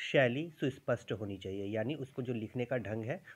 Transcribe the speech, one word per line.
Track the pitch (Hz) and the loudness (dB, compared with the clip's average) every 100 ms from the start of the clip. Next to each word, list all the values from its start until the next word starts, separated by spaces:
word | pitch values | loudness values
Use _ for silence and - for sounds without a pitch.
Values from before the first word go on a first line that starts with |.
| - | 2
शैली | 151 127 127 170 156 | 6 6 4 -4 0
सुस्पष्ट | 143 - - 120 - | 0 0 0 0 0
होनी | 104 104 95 | -4 -4 -6
चाहिए, | 98 98 101 | -6 -4 -2
यानी | 107 113 151 | -2 -2 -2
उसको | 131 - | -6 -6
जो | 120 | -4
लिखने | 117 107 127 120 | -2 -2 -2 0
का | 127 | -2
ढंग | 101 110 | -2 -4
है | 110 175 - | -4 -6 -8